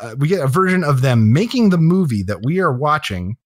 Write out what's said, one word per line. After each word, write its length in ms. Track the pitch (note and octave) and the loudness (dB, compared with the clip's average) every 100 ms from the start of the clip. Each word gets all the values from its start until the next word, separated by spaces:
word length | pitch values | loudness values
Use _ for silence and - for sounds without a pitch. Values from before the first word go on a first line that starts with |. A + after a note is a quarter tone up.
uh, 140 | A#2 A#2 | -14 -6
we 100 | D3+ | -2
get 120 | F#3+ | 0
a 40 | C3+ | 0
version 360 | D#3 F#3 F#3 | 0 2 0
of 180 | D3+ C3+ | 0 0
them 300 | C3+ A#2+ G#2+ | 2 4 4
making 360 | C3+ A#3 C4 G#3+ | 4 2 2 2
the 80 | F3 | 4
movie 440 | D#3+ F#3 E3+ G#2+ | 2 2 0 -2
that 180 | F#2+ F#2+ | -4 -6
we 180 | B2 F3+ | -4 -2
are 120 | F3 | -2
watching, 640 | B2 D3+ D3+ - F#2 F2+ A2 | -2 -2 -2 -4 -8 -8 -10